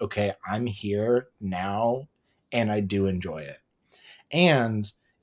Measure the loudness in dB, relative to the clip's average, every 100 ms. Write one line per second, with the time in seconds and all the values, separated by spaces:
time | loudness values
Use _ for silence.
0 | -4 0 -2 -2 -6 -4 -4 -4 -4 0
1 | 2 2 0 _ -6 -4 -4 0 0 -2
2 | -6 _ _ _ _ -2 0 0 0 0
3 | 0 0 -4 -8 -12 -16 _ _ _ -20
4 | -20 -20 _ 4 6 6 4 0 -4 -8
5 | _ _